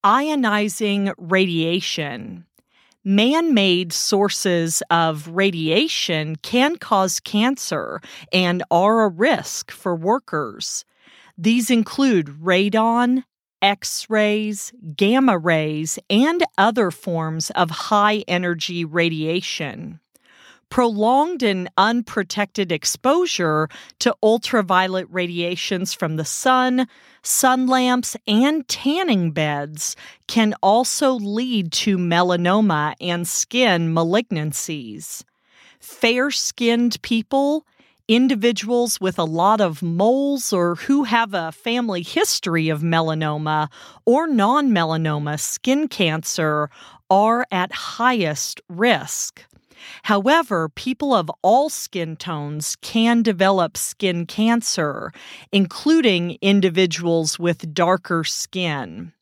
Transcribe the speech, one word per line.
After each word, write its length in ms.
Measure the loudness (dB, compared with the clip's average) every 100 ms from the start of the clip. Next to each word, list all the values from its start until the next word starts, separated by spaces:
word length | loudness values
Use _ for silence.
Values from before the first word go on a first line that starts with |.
Ionizing 1080 | 4 4 2 0 2 2 0 -2 -2 0 -2 -4
radiation. 1300 | 0 2 2 0 0 -2 -4 -6 -8 -8 -12 -16 -18 _ _ _ _ _
Man-made 880 | 0 4 4 2 2 4 4 2 0
sources 880 | -4 0 2 0 0 0 0 0 -4 0
of 380 | 2 2 -2 -6
radiation 1080 | 0 0 0 0 0 0 -4 -4 -4 -4 -8
can 400 | -2 0 0 -2
cause 420 | 0 0 0 -4
cancer 800 | -4 0 0 -2 -6 -6 -6 -12 -14 -20 -2
and 300 | 0 2 -2 0
are 320 | 2 4 4
a 60 | 2
risk 640 | 2 0 0 -4 -12 -12
for 240 | -10 -6 -4
workers. 880 | -2 -2 -2 -6 -6 -10 -10 -10 -12 _ _ -20 _ -2
These 320 | 0 2 2
include 580 | 0 0 2 4 4 0
radon, 1000 | -6 0 2 2 2 2 2 2 0 -4 _ _ _
X-rays, 1080 | 0 0 -6 -10 -2 0 2 0 -4 -8 -12 -14 -14 0
gamma 400 | 4 4 4 2
rays, 600 | 2 2 0 -4 -6 -8 _
and 340 | 2 4 2 -2 2
other 340 | 2 4 0
forms 600 | -2 -6 -4 -4 -4 -4
of 180 | -2 -2
high-energy 1160 | -2 0 2 2 0 -2 -2 -2 -4 -6 -6 -4
radiation. 1120 | 0 0 0 -2 -4 -4 -8 -8 -10 -14 -16 _ _ _ _ -20 _ _
Prolonged 720 | 0 0 2 2 4 2 0
and 260 | 0 0 -2 2
unprotected 960 | 2 2 -2 -6 -4 -4 -4 -2 -2
exposure 960 | -2 -4 -2 0 2 0 -2 0 0 -2 -8 -20 _
to 180 | -2 2
ultraviolet 840 | 2 2 0 -2 2 2 2 -2 -4
radiations 840 | -4 -4 -4 -4 -4 -4 -4 -4
from 240 | -4 -4 -4
the 80 |
sun, 640 | -6 -2 2 4 2 0 -2 _ _ _
sun 440 | -4 2 4 4 2
lamps, 500 | 2 4 2 -2 -8 0
and 400 | 4 4 2 -4
tanning 640 | -4 -2 0 2 2 2
beds 640 | 0 -2 -2 -6 -8 -10 -10 -18 -20 -4
can 280 | 2 2 2
also 500 | 2 4 2 0 0
lead 580 | 0 -2 -4 -2 -2 -2
to 260 | -2 0 0
melanoma 960 | 2 2 2 2 2 4 2 2 -2 -4
and 300 | -4 -4 -4
skin 640 | -6 -2 2 4 4 2
malignancies. 1300 | 0 2 0 0 -4 -4 -6 -8 -10 -10 -14 -14 -16 -18 _ _ _ -20 _
Fair-skinned 1200 | -20 0 0 2 0 -2 -6 -2 0 2 0 -2
people, 640 | -2 -4 0 0 0 -2 _ _ _ _ 0
individuals 920 | 2 4 2 0 0 -2 -2 0 -2
with 180 | -4 -2
a 60 |
lot 360 | -2 2 2 4
of 220 | 2 0
moles, 720 | -4 2 2 2 0 -2 -2
or 240 | 0 0 -2
who 260 | -2 0
have 320 | 2 0 0
a 180 | -4 -6
family 500 | -8 -4 -4 -2 -6
history 640 | -4 -2 -2 -2 -2 0 0
of 120 | -2
melanoma 880 | 0 0 0 -2 -4 -4 -2 -2 -2 -8 -20 -4
or 240 | 2 2 2
non-melanoma 1120 | 2 2 2 2 2 2 -2 -2 -2 -4 -6
skin 500 | -6 -6 -2 0 -2
cancer, 840 | 0 0 0 -4 -2 -2 0 -4 -8 -20 -20 _
are 360 | 2 4 2 -2
at 220 | -2 -4
highest 880 | -6 -12 0 0 2 -2 -4 -8 -10 _
risk. 760 | 0 2 2 -2 -8 -8 -12 _ _ _ _ -20 -14
However, 640 | 0 0 4 2 2 -2 -4
people 460 | -6 -8 -4 0
of 160 | 0 0 -2
all 300 | 2 2 2
skin 460 | -6 -10 -8 -8 -8
tones 600 | -8 -8 -8 -8 -8 -10
can 400 | -4 0 2 4
develop 540 | 2 2 2 4 0 -4
skin 500 | -10 -4 -2 -2 -4
cancer, 840 | 0 2 2 -2 -2 -2 -4 -10 -14 -20 -20 0
including 840 | 0 0 0 2 4 4 2 -2 -2
individuals 960 | 2 4 4 2 0 0 0 0 0 -2
with 340 | -4 -4 -6
darker 520 | 0 2 2 0 -2
skin. 880 | -2 -6 -8 -4 -4 -4 -8 -12 -14 _